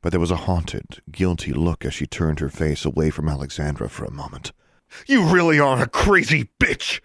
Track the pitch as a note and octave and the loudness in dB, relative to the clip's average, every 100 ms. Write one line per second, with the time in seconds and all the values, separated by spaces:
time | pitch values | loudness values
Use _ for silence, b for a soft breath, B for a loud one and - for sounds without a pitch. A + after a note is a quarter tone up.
0 | F2+ F2 E2+ F2+ - F2+ D#2+ - - - | 0 0 2 0 0 -2 -2 -8 -12 -20
1 | - - F#2 E2+ - C2 E2+ E2 - - | -18 -2 0 0 -2 0 0 0 -6 -6
2 | C#2+ - E2 D2+ C#2+ - D#2 D2 D2+ C2+ | -8 -2 -2 0 -4 -2 -2 -2 -2 0
3 | D#2 D2+ D#2 C#2+ C#2 - D2+ C2 G#1+ - | 0 0 -4 -4 -8 -6 -6 -4 -8 -8
4 | - C#2 C#2 C2 - _ B B B B | -12 -10 -14 -14 -16 _ B B B B
5 | - C4+ E3+ F3+ E3 D3+ C#3+ B2+ - - | 2 4 6 4 6 4 4 2 0 0
6 | - F#3+ - D#3 A#2 _ - - - - | 4 4 4 0 -2 _ 0 0 -4 -6